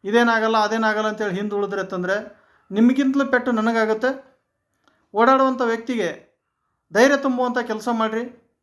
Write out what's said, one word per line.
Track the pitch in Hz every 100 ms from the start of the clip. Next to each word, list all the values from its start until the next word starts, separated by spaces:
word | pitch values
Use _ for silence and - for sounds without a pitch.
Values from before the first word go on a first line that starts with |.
"ಇದೇನಾಗಲ್ಲ, | 196 233 240 226 220 226
ಅದೇನಾಗಲ್ಲ" | 208 226 220 214 214
ಅಂತೇಳಿ | 214 208
ಹಿಂದುಳಿದ್ರಿ | 185 208 202 202 196
ಅಂತಂದರೆ | 190 185 180 202 208 - _ _ _
ನಿಮಗಿಂತಲೂ | 196 240 269 269 277
ಪೆಟ್ಟು | 269 254 247
ನನಗಾಗುತ್ತೆ. | 226 226 226 220 220 254 269 - _ _ _ _ _ _ _ _
ಓಡಾಡುವಂಥ | 202 233 262 269 247
ವ್ಯಕ್ತಿಗೆ | 240 226 226 240 175 143 _ _ _ _ _ _ _
ಧೈರ್ಯ | 190 269 277
ತುಂಬುವಂಥ | 277 247 247 247
ಕೆಲಸ | 240 214 240
ಮಾಡಿರಿ. | 233 220 220 254 - _ _